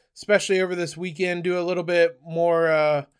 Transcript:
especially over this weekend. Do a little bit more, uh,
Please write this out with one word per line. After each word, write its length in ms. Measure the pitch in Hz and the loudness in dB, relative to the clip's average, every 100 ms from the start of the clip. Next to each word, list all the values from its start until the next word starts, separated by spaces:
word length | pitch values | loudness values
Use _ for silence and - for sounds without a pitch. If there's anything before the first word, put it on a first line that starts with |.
| _ - | _ -10
especially 440 | - 202 - 190 | 0 0 2 0
over 140 | 185 | 0
this 220 | 180 165 151 | -2 -6 -6
weekend. 480 | 180 156 180 175 | -8 -4 -4 -2
Do 160 | 170 180 | -2 -2
a 20 | |
little 220 | 175 180 | -2 -4
bit 340 | 175 175 170 165 165 | 0 2 2 0 -10
more, 420 | 165 170 165 165 | -2 0 2 2
uh, 360 | 156 151 151 135 _ | 2 2 0 -4 _